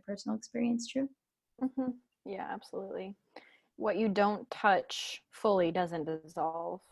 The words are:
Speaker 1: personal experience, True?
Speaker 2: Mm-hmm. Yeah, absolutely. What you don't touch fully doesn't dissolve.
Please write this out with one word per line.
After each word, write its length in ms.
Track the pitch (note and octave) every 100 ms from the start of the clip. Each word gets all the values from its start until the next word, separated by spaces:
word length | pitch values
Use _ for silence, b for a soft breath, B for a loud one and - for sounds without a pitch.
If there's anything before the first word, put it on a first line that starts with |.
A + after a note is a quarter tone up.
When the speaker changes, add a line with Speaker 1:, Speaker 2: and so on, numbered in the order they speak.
| -
Speaker 1:
personal 300 | G3+ G#3+ A3
experience, 500 | - A#3+ A#3+ A#3 A#3
True? 220 | C4 C4+ - _ _ _ -
Speaker 2:
Mm-hmm. 280 | C4 C4 B3+ B3 _ _
Yeah, 220 | - G3 E3+
absolutely. 680 | G3 - - G3 F3+ F#3+ G3+ _ b b b b -
What 200 | G#3 F#3
you 120 | A3
don't 400 | G3 G3+ G#3 -
touch 720 | - G#3 F#3 - - - - _
fully 400 | - A3 F#3+ E3+
doesn't 320 | F3 F3 E3
dissolve. 760 | D3+ D#3+ D#3 E3+ D#3+ E3 E3+ F#3 -